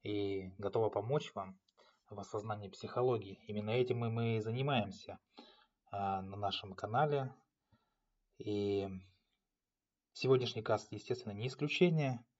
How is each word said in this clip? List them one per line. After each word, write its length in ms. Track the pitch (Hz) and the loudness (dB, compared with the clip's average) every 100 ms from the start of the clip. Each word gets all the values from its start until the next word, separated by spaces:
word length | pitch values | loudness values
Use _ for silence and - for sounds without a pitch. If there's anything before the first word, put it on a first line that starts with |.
и 480 | 104 104 101 98 92 95 | -2 -2 0 -2 -6 -4
готова 320 | 101 113 110 | -2 2 2
помочь 460 | 104 107 147 - | 2 0 0 -2
вам 240 | - 95 95 _ _ - _ _ | -8 -10 -12 _ _ -20 _ _
в 100 | 101 | -12
осознании 480 | 98 107 107 104 101 | -6 -6 -4 -6 -6
психологии. 720 | - - 123 127 117 98 95 - | -12 -6 0 2 2 -2 -14 -6
Именно 220 | 104 107 | -4 0
этим 280 | 120 123 120 | 2 2 2
мы, 120 | 117 | 0
мы 260 | 113 117 113 | 0 2 0
и 40 | |
занимаемся, 800 | 107 120 135 131 98 95 - 92 _ - - - _ _ _ | 0 -2 2 2 0 -6 -14 -16 _ -20 -20 -20 _ _ _
а, 320 | 101 98 95 | -2 0 0
на 140 | 95 98 | -4 -2
нашем 380 | 101 92 - | 0 -2 -6
канале. 600 | 95 104 120 151 143 131 - _ _ _ _ _ _ _ _ _ _ | -8 -2 2 4 2 -2 -10 _ _ _ _ _ _ _ _ _ _
И 500 | - 104 101 101 98 92 95 _ _ _ _ _ _ _ _ _ _ | -2 0 2 2 0 -6 -12 _ _ _ _ _ _ _ _ _ _
сегодняшний 500 | - 131 131 117 117 | -2 6 6 6 -4
каст, 300 | 110 107 - | 0 0 0
естественно, 400 | 107 - 123 - | -12 -4 -4 -2
не 160 | 101 123 | -4 -6
исключение. 760 | - 147 - 180 160 139 120 - | -2 -2 6 6 6 2 -2 -8